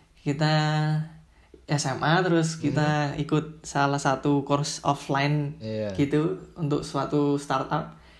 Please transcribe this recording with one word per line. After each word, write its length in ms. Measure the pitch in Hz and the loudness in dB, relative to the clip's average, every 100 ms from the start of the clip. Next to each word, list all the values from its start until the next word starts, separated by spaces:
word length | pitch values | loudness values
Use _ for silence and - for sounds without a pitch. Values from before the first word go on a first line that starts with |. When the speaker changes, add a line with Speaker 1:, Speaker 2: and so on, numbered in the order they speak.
| _ _ | _ _
Speaker 1:
kita 360 | 147 143 156 156 151 151 151 156 156 - - _ _ - | -4 0 2 2 2 0 0 0 -4 -10 -20 _ _ -20
S 200 | - 143 143 | -4 -2 -2
M 140 | 120 | -2
A 200 | 135 175 | 2 2
terus 360 | 180 170 160 - | 4 2 2 -2
kita 560 | 151 135 151 151 147 | -2 2 2 2 0
Speaker 2:
Hmm. 60 | 139 | -4
Speaker 1:
ikut 460 | 143 151 156 - | 0 0 0 -8
salah 320 | - 143 143 143 | -6 0 2 2
satu 460 | 147 131 147 143 | 0 0 2 0
course 380 | 139 143 147 - | 2 0 0 -2
offline 760 | - 143 - 139 143 151 143 147 | -2 -2 0 0 2 0 -2 -6
Speaker 2:
Iya. 380 | 110 110 104 | -6 -4 -4
Speaker 1:
gitu 260 | 95 139 147 165 190 - | 0 2 2 0 -2 -10
untuk 300 | - 147 147 | -6 -2 -2
suatu 540 | - 143 135 147 143 143 | -2 -4 -2 2 2 0
startup 600 | - 135 131 151 160 - - - | -2 -4 -2 -4 -4 -12 -20 -20